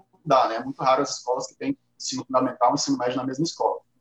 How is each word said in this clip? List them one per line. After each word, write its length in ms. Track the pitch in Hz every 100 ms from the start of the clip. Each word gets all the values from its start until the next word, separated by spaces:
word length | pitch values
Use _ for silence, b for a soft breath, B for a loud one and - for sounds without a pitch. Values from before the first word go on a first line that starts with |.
| _
mudar, 360 | _ - 131 120
né? 80 | 113
É 60 |
muito 180 | 127 135
raro 220 | 135 131
as 160 | 139 -
escolas 300 | - 117 -
que 80 | -
têm 200 | 135 143 _ -
ensino 260 | - -
fundamental 460 | - 131 127 - 123
e 40 |
ensino 240 | 139 - 135
médio 180 | 123 131
na 80 |
mesma 180 | 127 131
escola. 380 | 165 - - - - _